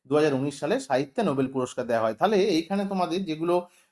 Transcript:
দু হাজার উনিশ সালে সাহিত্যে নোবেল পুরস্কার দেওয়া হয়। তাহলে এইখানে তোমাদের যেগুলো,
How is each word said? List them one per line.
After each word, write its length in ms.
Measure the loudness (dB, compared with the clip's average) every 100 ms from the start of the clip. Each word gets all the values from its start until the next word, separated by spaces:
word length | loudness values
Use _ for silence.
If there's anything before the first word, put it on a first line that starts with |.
| 0
দু 100 | 2
হাজার 180 | 4
উনিশ 260 | 2 -2 -4
সালে 200 | -4 -4
সাহিত্যে 420 | 0 -2 0 -2
নোবেল 300 | 0 0 0
পুরস্কার 340 | -2 -4 -4 -2
দেওয়া 160 | 0
হয়। 120 | 0
তাহলে 220 | 2 2 2
এইখানে 480 | 2 0 -2 -4 -2
তোমাদের 360 | -2 -2 -2
যেগুলো, 420 | -4 -4 0 0 -2 _ _